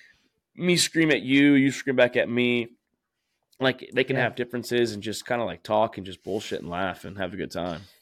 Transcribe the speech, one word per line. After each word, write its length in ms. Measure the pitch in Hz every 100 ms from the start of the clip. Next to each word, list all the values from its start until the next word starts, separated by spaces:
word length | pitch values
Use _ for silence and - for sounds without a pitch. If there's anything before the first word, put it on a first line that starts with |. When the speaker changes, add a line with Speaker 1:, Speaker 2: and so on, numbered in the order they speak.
| - _ _ _ _ -
Speaker 1:
me 200 | 175 170
scream 340 | - 165 156
at 140 | 127
you, 300 | 131 139 143
you 180 | 139 135
scream 240 | - 139 127
back 200 | 123 123
at 120 | 113
me. 380 | 120 123 120 117 _ _ _ _ _ _ _ _ -
Like, 300 | 131 123 -
they 120 | 123
can 120 | 131 131
Speaker 2:
Yeah. 80 |
Speaker 1:
have 120 | 117 120
differences 580 | 120 123 113 120 117
and 80 | 104
just 240 | 107 101 -
kinda, 180 | 120
like, 200 | 104 85
talk 340 | - 107 110 -
and 80 | 95
just 180 | 90
bullshit 380 | 92 104 - 95
and 80 | 85
laugh 340 | 87 95 87
and 140 | 90 98
have 160 | 90
a 40 | 95
good 120 | 76
time. 320 | 90 87 82 98 _